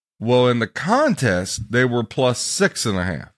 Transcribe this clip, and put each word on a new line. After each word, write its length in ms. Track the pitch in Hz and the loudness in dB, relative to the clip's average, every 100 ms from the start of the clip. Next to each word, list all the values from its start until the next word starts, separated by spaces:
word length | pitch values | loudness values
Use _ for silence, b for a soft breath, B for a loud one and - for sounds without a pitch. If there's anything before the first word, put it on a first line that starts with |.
| _ _ | _ _
Well, 280 | 113 123 123 | 0 4 4
in 120 | 120 | 2
the 80 | 113 | -2
contest, 1040 | - 160 247 311 190 123 90 95 - 110 | -6 -2 2 2 0 0 0 -2 -8 -2
they 120 | 120 127 | 0 2
were 180 | 120 | 0
plus 360 | 110 - 127 120 | -2 0 0 0
six 460 | - - 190 - 117 | -4 0 0 0 -2
and 120 | 95 | -2
a 60 | |
half. 300 | 90 76 - | -2 -6 -10